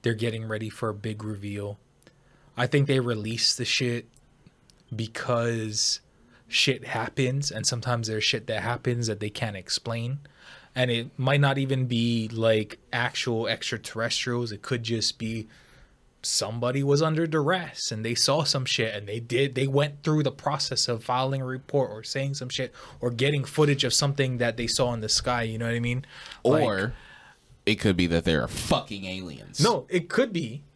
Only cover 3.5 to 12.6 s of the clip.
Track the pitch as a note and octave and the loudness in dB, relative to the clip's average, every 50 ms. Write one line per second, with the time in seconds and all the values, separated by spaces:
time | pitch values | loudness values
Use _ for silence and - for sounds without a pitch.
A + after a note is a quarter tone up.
3.5 | - - A#2+ - - - C3 A#2+ A#2+ A#2+ - _ _ - _ _ _ _ _ - | 0 0 -2 0 0 0 0 0 -2 -4 -8 _ _ -20 _ _ _ _ _ -20
4.5 | _ _ _ - _ _ _ _ A#2 A2 A2 G#2+ - - - - B2 A#2 A#2 A#2 | _ _ _ -20 _ _ _ _ -6 -6 -6 -4 -6 -6 -2 0 0 0 0 0
5.5 | A#2 A2+ A2 A2 G#2+ G#2+ - - - - _ _ _ _ _ _ _ - _ _ | -2 -2 -4 -4 -2 -2 -2 -2 -2 -4 _ _ _ _ _ _ _ -20 _ _
6.5 | - - - C#3+ B2+ - - - - A2+ A2+ - - - C3 B2 C3 C#3 C#3+ - | 0 2 2 2 2 0 -4 -6 -4 -4 -4 -4 0 0 0 2 0 0 -2 -2
7.5 | - A2 G#2+ - B2+ A#2 - B2+ B2 A#2 A2+ A2 A2 A2 - - - A2+ - - | -4 -2 -2 0 -2 0 -2 -2 -2 0 0 -2 -2 0 0 0 0 -2 -2 -4
8.5 | A2 G#2 F#2+ A#2 A#2+ A#2+ - B2+ A#2+ A#2+ A#2 A2 G#2+ G2+ G#2+ G#2 - - A#2+ A2 | -4 -2 -2 -2 -4 -2 0 -2 0 0 0 -2 -2 -2 -4 -6 -4 -4 -6 -4
9.5 | G2+ F#2+ F#2 - - - _ A#2 A#2 A#2 A#2 B2 C#3 C#3+ C#3+ - - - - - | -6 -8 -6 -4 -4 -4 _ -4 -4 -4 -4 -4 -6 -6 -8 -18 -20 -20 -20 -20
10.5 | - - - - _ B2+ B2+ B2 A#2+ A#2 A#2 - - - B2+ C3 C#3+ C#3+ C#3+ C#3 | -20 -20 -20 -8 _ 0 2 2 2 0 0 -4 -6 0 2 4 6 6 6 4
11.5 | C#3 C#3 C3+ C3 C3+ C3 B2+ A#2+ A#2+ A#2 A#2 A#2 A#2 A#2 A2 A2 A#2 A2+ A2 A2+ | 4 2 0 0 0 0 2 2 2 2 4 4 2 2 0 -2 -2 2 4 6
12.5 | A2 A2 | 6 4